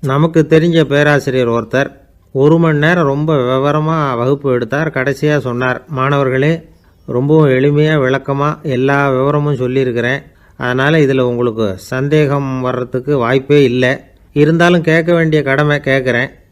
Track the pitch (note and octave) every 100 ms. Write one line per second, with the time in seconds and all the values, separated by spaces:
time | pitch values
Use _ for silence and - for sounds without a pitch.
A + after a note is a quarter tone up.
0 | C3+ C#3 E3 E3 D#3 D#3+ E3+ E3 C#3+ C#3+
1 | D3 D3 C3+ C3 A#2+ A#2 A2 C3 C#3 -
2 | _ _ _ C3+ C#3+ E3 E3 D3+ D3+ F3+
3 | D3+ C#3 D#3 D#3 B2 C3 C#3 D3+ D#3 D#3+
4 | D3 A#2+ B2 C#3+ C#3 B2 A#2 C#3 D#3 C#3+
5 | C3 C3+ D3+ D3+ B2 A#2+ B2+ B2+ - C#3+
6 | C3 C#3+ C3+ C3 C#3+ E3 - - _ _
7 | - B2 C#3+ D#3 D3+ B2+ C#3 D3 D3+ D#3
8 | B2+ C3+ C3+ C#3 C#3+ D#3 D#3 B2+ C3 C#3
9 | C#3+ C3 C3+ D3 D3 C3+ B2 C3 B2+ A#2
10 | A#2+ C#3 - _ _ _ B2 B2 C3+ D#3+
11 | C#3 C3 B2 A#2+ A#2+ A2 A2 F#2+ - C3
12 | C#3 D3+ D3 C#3+ C#3 C3 B2+ B2 B2 B2+
13 | B2+ D3 A#2 C3 C3 D3 C3+ B2 B2+ C#3
14 | - _ _ - D3 E3 E3+ F3+ D#3+ D#3+
15 | E3 E3+ E3 D#3 C3+ C3+ D3 D3 C#3+ C3+
16 | B2+ A#2+ C3+ - _